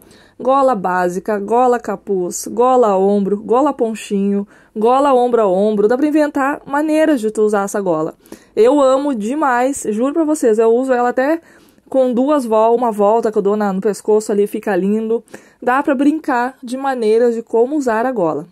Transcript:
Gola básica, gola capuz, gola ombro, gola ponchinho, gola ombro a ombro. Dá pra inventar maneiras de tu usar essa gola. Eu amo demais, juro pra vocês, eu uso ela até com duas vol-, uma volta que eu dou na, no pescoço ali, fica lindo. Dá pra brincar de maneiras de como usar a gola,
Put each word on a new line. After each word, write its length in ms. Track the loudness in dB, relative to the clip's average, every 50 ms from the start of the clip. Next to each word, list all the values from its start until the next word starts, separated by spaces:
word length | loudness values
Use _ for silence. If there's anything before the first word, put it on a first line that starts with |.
| -20 -20 -20 -20 _ _ _ -6
Gola 340 | -2 0 2 2 2 2 0
básica, 640 | 0 -2 -2 -2 -2 -2 -2 -4 -6 -6 -4 -4 -4
gola 420 | -4 -2 0 2 2 2 0 0
capuz, 680 | -4 -6 -10 -10 -6 -4 -4 -4 -4 -4 -6 -8 -10 -8
gola 460 | -2 0 2 2 4 4 4 2 2 2
ombro, 400 | 2 2 2 0 0 -2 -2 -4
gola 340 | -2 0 0 2 2 0
ponchinho, 760 | 0 0 -2 -4 -4 -8 -8 -6 -4 -2 0 0 -2 -2 -4 -8 -14 -20 _ _ _
gola 380 | -2 0 2 2 2 2 2 2
ombro 300 | 2 2 2 2 2 2
a 40 | 2
ombro. 400 | 2 2 2 0 2 2 2 2
Dá 80 | 2
pra 120 | 0 0 0
inventar 520 | 2 2 0 0 0 -2 -2 -2 -4 -6 -8
maneiras 560 | -6 -4 -2 0 0 2 2 2 2 2 0
de 80 | -2 -2
tu 140 | 0 0 0
usar 220 | 2 2 0 -2
essa 140 | -2 -4 -4
gola. 360 | -2 -2 -2 -2 -2 -6 -8 _ _ _ -20 -20 _ _ _
Eu 260 | 2 4 4 4 4
amo 320 | 4 4 2 2 0 -2 -4
demais, 720 | -4 -4 -4 -4 -2 0 0 0 0 0 -2 -2 -4 -6 -4
juro 220 | -2 -2 -2 -2
pra 120 | 0 0 0
vocês, 340 | 0 -2 0 2 2 2 4
eu 160 | 4 4 2
uso 180 | 2 2 0
ela 180 | 0 0 0 0
até 300 | 0 0 0 0 -2 -2 -4 -12 -20 -20 _ _ _ _ _ _
com 240 | 0 0 2 2
duas 340 | 2 0 0 2 0 0 0
vol-, 300 | 0 2 2 4 4 2
uma 160 | 2 0 -2
volta 400 | 0 2 2 2 2 2 0 0
que 60 | -2 0
eu 40 |
dou 140 | 0 0 0
na, 160 | 0 -2 -2
no 100 | -2 -2
pescoço 500 | -2 -4 -4 -4 -2 0 0 0 0 0
ali, 160 | 0 0 0 -2
fica 280 | -4 -6 -4 -2 -2
lindo. 480 | 0 0 0 -2 -2 -2 -2 -4 -4 -4 _ -18 -20 -20 _ _ _
Dá 220 | -2 0 0 0 0
pra 100 | 0 0
brincar 640 | 2 2 0 0 0 -2 -4 -2 -2 -2 -4 -6 _ -12
de 140 | -10 -10 -6
maneiras 580 | -4 -4 -4 -2 0 2 2 4 2 2 0
de 80 | -2 -6
como 320 | -2 0 0 0 0 0
usar 320 | -2 -2 0 0 0 0 -2
a 40 |
gola, 360 | -2 0 -2 -2 -2 -4 -8 -12